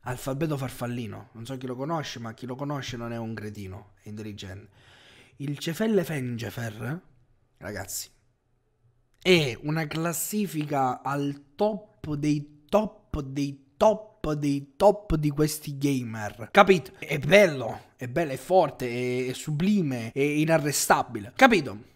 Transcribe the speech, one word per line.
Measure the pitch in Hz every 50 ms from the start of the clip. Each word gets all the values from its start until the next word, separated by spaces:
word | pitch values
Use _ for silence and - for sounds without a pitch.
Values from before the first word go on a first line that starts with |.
Alfabeto | _ 123 127 120 - 139 135 139 165 156 151 135
farfallino. | 135 123 - - 127 120 123 120 117 104 101 104 104 -
Non | _ 131 117
so | 117 135
chi | 127 127
lo | 127 127
conosce, | 123 135 147 170 160 143 - - 123
ma | 117 113 117
chi | - -
lo | 120 127
conosce | 131 143 143 143 139 127 - 131
non | 117 117 117
è | 117
un | 117 113 113 113
cretino, | 110 104 107 98 104 101 92 92 101 - _ _ _
è | _ 107
intelligente. | 104 107 107 107 101 95 107 92 90 98 104 - _ _ _ - - - - - - - - _ _ _
Il | 139 143 147 143
Cefelle | - 170 165 - 220 220 220 190 170
Fengefer, | - 165 143 127 123 120 113 113 107 - - 135 117 104 110 117 120 147 180 _ - _ _ _ _ _ _ _ _ _ _
ragazzi, | 78 90 104 90 90 - - - - - _ _ _ _ _ _ _ _ _ _ _ _ _ _ _ _ _ _ _ _ _ _
è | - 175 185 170 151 131 113 -
una | 139 147 156 160 160 151
classifica | 151 160 160 170 165 160 - - 208 208 208 180 151 156 151 147 151 139 135 127 123 -
al | - 131 139 143 143 143 143 - - _ _
top | - 208 214 220 202 - _ _ _ - 156 151
dei | 151 147 151 147 151 143 - - - _ _
top | - 202 220 202 - - _ _ - 156
dei | 139 131 135 143 143 143 139 - _ _ _
top | _ 208 220 208 214 - - - _ - 151 151
dei | 147 147 143 139 143 139 - _
top | _ - 208 202 208 - - 170
di | 156 151 151
questi | 143 147 151 151 - - - 151 143
gamer. | 135 139 143 139 131 123 113 110 110 107 104 - - 110 -
Capito? | _ 196 208 190 196 170 - - - -
È | - - 143 151
bello, | 127 143 180 202 208 175 151 131 127 117 117 - - - _
è | _ -
bello, | 120 123 156 170 147
è | 131
forte, | 131 - - 180 190 165 147 - - 131 123
è, | 117 123 123 123 123 127 127 127
è |
sublime, | 127 - - - 151 147 175 196 214 202 175 143 131 120 113 110
è | - 139
inarrestabile. | 139 147 147 151 156 156 165 156 143 151 143 - - - 180 147 127 - 117 113 101 113 -
Capito? | - 254 262 240 185 143 120 98 104 104 - _